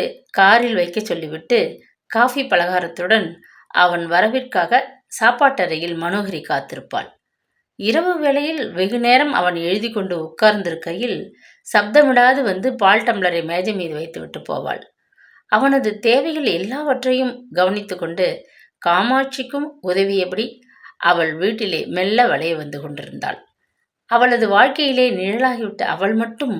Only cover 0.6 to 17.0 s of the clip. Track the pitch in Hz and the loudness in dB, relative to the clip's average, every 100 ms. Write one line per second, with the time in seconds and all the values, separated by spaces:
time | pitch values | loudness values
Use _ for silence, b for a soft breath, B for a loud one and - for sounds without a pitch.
0.6 | 240 202 175 214 220 165 156 160 - 233 | 4 0 -2 -4 -6 -6 -8 -10 0 0
1.6 | 160 B B _ - 226 240 277 - 180 | 0 B B _ -4 2 2 0 0 0
2.6 | 175 185 165 170 180 220 165 170 b b | 2 -2 -4 -4 0 0 -2 -10 b b
3.6 | b 175 180 170 165 175 220 254 - 180 | b 2 2 2 0 2 2 0 -2 -2
4.6 | 165 240 - - _ - 226 240 277 269 | 2 0 0 -10 _ 0 2 4 4 4
5.6 | 165 160 170 165 170 202 196 160 - 139 | -2 -2 -4 -4 -2 -2 -4 -6 -4 -4
6.6 | 143 131 - 107 - _ _ _ _ _ | -4 -14 -8 -8 -8 _ _ _ _ _
7.6 | _ - 202 302 359 339 294 277 302 320 | _ -6 0 0 0 0 0 0 -2 -4
8.6 | - 170 196 240 240 254 294 180 180 170 | -4 -2 -2 0 4 4 4 0 0 0
9.6 | 170 208 226 220 185 170 160 - 214 208 | -2 -2 -2 -4 -4 -6 -8 2 2 4
10.6 | 175 165 170 185 233 156 - b b b | -2 -6 -8 -6 -6 -6 -10 b b b
11.6 | - 277 311 294 269 247 247 277 226 185 | -2 0 4 4 6 6 4 4 0 -2
12.6 | 247 - 196 226 226 208 185 170 160 175 | -2 2 4 4 2 0 0 -2 -2 -2
13.6 | 202 196 165 151 165 165 156 - - - | -2 -4 -6 -6 -8 -12 -12 -12 -8 -6
14.6 | - - - b b b b b _ 214 | -6 -8 -12 b b b b b _ 2
15.6 | 277 277 214 214 233 262 320 302 254 170 | 4 2 0 -2 2 2 0 -2 -2 -2
16.6 | 202 262 302 - | -4 -4 -2 -2